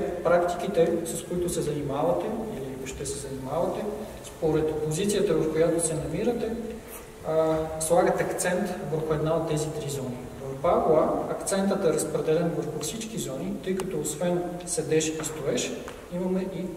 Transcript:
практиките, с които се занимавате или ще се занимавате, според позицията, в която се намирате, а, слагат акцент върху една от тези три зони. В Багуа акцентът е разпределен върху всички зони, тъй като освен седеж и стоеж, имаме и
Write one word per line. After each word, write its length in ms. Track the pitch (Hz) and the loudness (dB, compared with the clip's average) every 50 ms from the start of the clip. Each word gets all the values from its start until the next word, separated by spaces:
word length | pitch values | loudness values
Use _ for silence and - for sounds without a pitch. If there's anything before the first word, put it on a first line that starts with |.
| - - - - - | 0 -2 -2 0 4
практиките, 680 | 160 175 180 175 - - - - 196 - 165 165 - - - - | 6 6 6 6 4 0 0 -2 0 4 4 4 4 4 0 -2
с 180 | - - - - | -2 -6 -6 -6
които 260 | - 180 175 175 170 | -4 -2 -2 0 0
се 120 | 170 165 | 0 0
занимавате 640 | 143 147 151 147 143 135 131 143 160 170 - 175 - - - - - - - | 0 0 -2 -2 -2 -2 0 0 2 2 2 2 0 -2 -4 -4 -4 -6 -6
или 300 | 131 135 131 131 131 131 | -6 -6 -6 -6 -8 -8
ще 180 | 127 - - 143 | -8 -6 -6 -6
се 220 | - - - - | -6 -6 -6 -6
занимавате, 580 | 135 135 127 127 131 147 170 185 185 - 208 208 208 - - 220 - - - - | -8 -8 -8 -6 -4 0 0 0 0 0 -2 -4 -4 -4 -6 -8 -10 -10 -12 -14
според 520 | - - - 170 156 156 151 156 156 151 | -12 -8 0 0 2 4 4 2 2 0
позицията, 580 | - 151 151 151 170 202 208 208 190 - 175 160 | 0 -2 -2 0 0 0 2 2 4 4 4 4
в 200 | 156 156 156 156 | 4 2 2 4
която 340 | 156 165 175 165 170 - | 4 4 4 4 2 2
се 60 | 160 156 | 0 -2
намирате, 560 | 147 143 147 156 185 226 240 233 220 220 220 226 - - - - - - - - - - - - - - | -2 -4 -4 -2 0 0 0 0 0 -2 -2 -4 -4 -6 -8 -8 -10 -12 -14 -14 -14 -16 -16 -16 -10 -4
а, 280 | 156 156 160 160 160 160 160 160 156 - - | 0 2 4 4 4 4 2 0 -2 -4 -2
слагат 420 | - - 170 180 180 170 - 170 | 2 4 6 6 6 6 4 2
акцент 480 | 160 - 160 170 180 180 185 214 202 - - - 160 151 | 0 0 0 0 0 0 0 0 0 -2 -4 -4 -4 -2
върху 220 | 160 151 156 160 156 | -2 -2 0 0 0
една 220 | 147 151 156 165 | 2 2 2 2
от 140 | 165 160 160 | 2 2 2
тези 180 | 151 151 151 | 0 0 0
три 220 | 151 - 151 143 143 | -2 -4 -4 -4 -4
зони. 280 | 135 135 127 123 120 - - - - - | -4 -4 -4 -4 -6 -6 -8 -12 -12 -10
В 200 | 139 135 135 - | -8 -8 -6 0
Багуа 480 | 139 123 120 120 120 123 - - - - 123 - - - | 2 4 4 4 6 6 6 6 6 4 2 0 -2 -2
акцентът 540 | - - - - 196 196 190 - 165 - - | -4 -4 -2 0 0 2 2 2 2 2 2
е 80 | 160 156 | 2 2
разпределен 560 | 151 - - - 151 147 156 156 170 175 165 | 2 0 0 -2 0 2 2 2 4 4 2
върху 300 | 151 147 139 139 - 151 | 0 -2 -4 -4 -4 -6
всички 360 | - - - - - - - | -6 -6 -6 -6 -8 -6 -6
зони, 360 | 175 - - - - 170 196 202 - - | -6 -6 -4 -6 -6 -4 -4 -6 -4 -2
тъй 120 | 185 185 | -2 -2
като 240 | 185 175 - - 151 | 0 -2 -2 -2 -2
освен 440 | 147 - - - 180 175 175 170 - - - - - | -2 -4 -2 0 0 0 2 0 -2 -4 -6 -8 -6
седеж 420 | - - 160 151 139 156 156 156 | -4 -4 -4 0 2 2 2 2
и 180 | 160 156 156 151 | 2 -2 -2 -4
стоеж, 460 | - - 135 135 143 240 - - 127 - - - - - - - - 175 | -6 -6 -4 -2 -2 0 0 0 -2 -4 -6 -8 -10 -12 -12 -12 -6 -4
имаме 260 | 180 190 190 185 185 | -2 0 0 0 0
и 240 | - - - 165 180 170 160 | 0 -2 -4 -6 -6 -6 -6